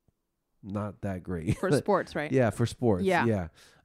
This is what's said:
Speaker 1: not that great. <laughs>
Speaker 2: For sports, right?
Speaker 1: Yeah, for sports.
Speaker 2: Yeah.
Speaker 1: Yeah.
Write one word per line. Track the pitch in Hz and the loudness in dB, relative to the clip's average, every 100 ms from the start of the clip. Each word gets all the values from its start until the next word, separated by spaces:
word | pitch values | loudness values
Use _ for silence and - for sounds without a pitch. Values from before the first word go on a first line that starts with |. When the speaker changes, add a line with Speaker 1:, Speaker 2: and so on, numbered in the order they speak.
| _ _ _ _ _ _ | _ _ _ _ _ _
Speaker 1:
not | 107 101 104 - | -10 -8 -8 -8
that | 101 92 | -8 -6
great. | 82 87 82 - | -6 -4 -2 0
<laughs> | |
Speaker 2:
For | 190 | 2
sports, | 143 - 185 - 165 | 2 2 0 -2 -6
right? | 147 | 0
Speaker 1:
Yeah, | 131 113 | 2 2
for | - 120 | 2 -2
sports. | - 120 95 | 0 0 2
Speaker 2:
Yeah. | 190 170 120 | 2 2 2
Speaker 1:
Yeah. | 101 82 - - _ | 0 -4 -12 -20 _